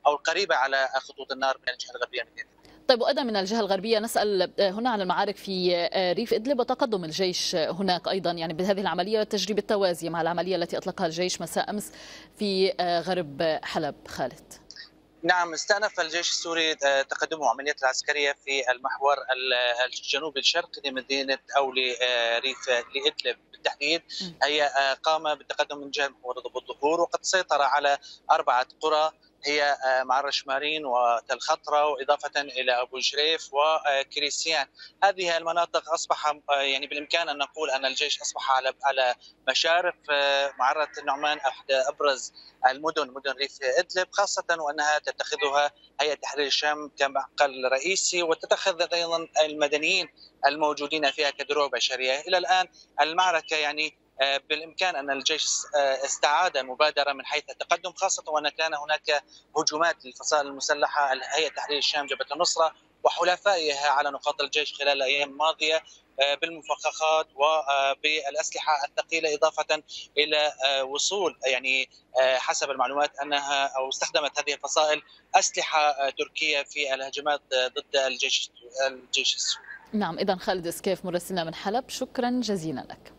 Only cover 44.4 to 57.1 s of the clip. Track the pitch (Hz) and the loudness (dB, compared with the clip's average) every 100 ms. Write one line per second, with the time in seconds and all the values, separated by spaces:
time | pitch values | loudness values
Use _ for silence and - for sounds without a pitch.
44.4 | 175 165 147 151 147 151 - - - 147 | -2 -2 -2 0 2 2 -2 -6 -6 -2
45.4 | 147 139 147 _ - - 151 139 - 139 | 2 2 0 _ -16 0 0 0 -4 -2
46.4 | 139 - 151 151 147 - 139 135 - - | -2 0 0 -2 -6 -2 0 0 -4 0
47.4 | 143 131 127 131 165 190 - 180 165 160 | 0 4 2 2 2 0 0 0 0 0
48.4 | - 202 196 165 175 170 170 165 165 147 | 2 2 2 0 0 0 0 -2 0 2
49.4 | 156 151 147 147 160 190 165 _ - _ | 2 2 2 2 2 0 -2 _ -20 _
50.4 | 139 151 151 143 147 156 143 135 143 139 | 0 2 0 0 -2 0 0 2 -2 -2
51.4 | 139 143 139 123 - 127 127 135 170 180 | -2 0 0 0 -2 0 0 -2 0 0
52.4 | 180 185 180 - _ - 151 170 185 165 | 2 2 0 -8 _ 0 0 4 2 2
53.4 | - 156 147 151 151 _ _ - 135 139 | 0 -2 -2 -2 -6 _ _ -2 0 0
54.4 | _ 151 160 - 185 156 143 135 135 151 | _ -6 -6 -2 -2 -2 -4 -2 -2 -2
55.4 | - - - 147 139 135 135 - 151 151 | -2 -4 -2 0 2 0 -4 0 2 2
56.4 | 180 139 131 127 151 147 143 | 2 0 -6 2 2 2 0